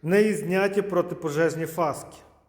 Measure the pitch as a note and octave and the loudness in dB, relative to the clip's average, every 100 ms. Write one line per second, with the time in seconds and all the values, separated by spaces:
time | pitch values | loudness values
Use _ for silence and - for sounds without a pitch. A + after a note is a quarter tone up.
0 | D#3 G3 G#3+ F#3+ D3+ F#3 G3 G3 G3+ F3+ | 2 4 4 2 0 0 2 0 -2 0
1 | F3 E3 E3 D3 E3 D#3+ D#3+ E3+ D#3+ C3 | -2 -2 -4 0 0 0 -8 -2 -2 -2
2 | - - - _ | -10 -20 -20 _